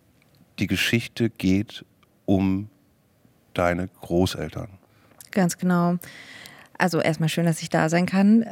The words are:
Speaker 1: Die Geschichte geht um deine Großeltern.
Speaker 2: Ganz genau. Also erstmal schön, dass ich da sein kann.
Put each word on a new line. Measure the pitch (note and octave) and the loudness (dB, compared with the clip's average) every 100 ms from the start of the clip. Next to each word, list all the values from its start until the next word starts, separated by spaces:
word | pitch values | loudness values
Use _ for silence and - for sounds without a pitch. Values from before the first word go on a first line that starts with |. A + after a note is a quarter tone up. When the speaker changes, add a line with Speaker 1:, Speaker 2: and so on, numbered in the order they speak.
| _ _ _ _ _ - | _ _ _ _ _ -6
Speaker 1:
Die | F#2+ | -2
Geschichte | F#2+ - A#2 - - A#2 | -2 0 -2 -2 -4 -4
geht | - F#2+ F#2+ A2 - - _ _ _ - | 0 0 0 -2 -10 -20 _ _ _ 0
um | G2 F#2+ F#2+ G#2+ _ _ _ _ _ _ _ _ | 2 2 -2 -6 _ _ _ _ _ _ _ _
deine | - F2 F2 F2+ | -2 0 0 -4
Großeltern. | - - F2 F#2 - D#2 - E2+ - _ _ _ - - | -10 -4 0 0 -2 -10 -10 -14 -16 _ _ _ -20 -6
Speaker 2:
Ganz | - F3 - | 0 0 0
genau. | F3+ F3 F3 F3 - - - - - - - - | 0 0 0 -2 -6 -20 -20 -20 -20 -20 -14 -2
Also | F3+ E3 | 0 2
erstmal | - D#3+ D#3+ | 0 0 -2
schön, | - E3+ | 0 0
dass | D#3+ | -2
ich | E3 | 0
da | E3 D#3+ | 0 2
sein | E3+ F3+ | 2 2
kann. | F#3+ G3+ A3+ A3+ | 2 4 4 2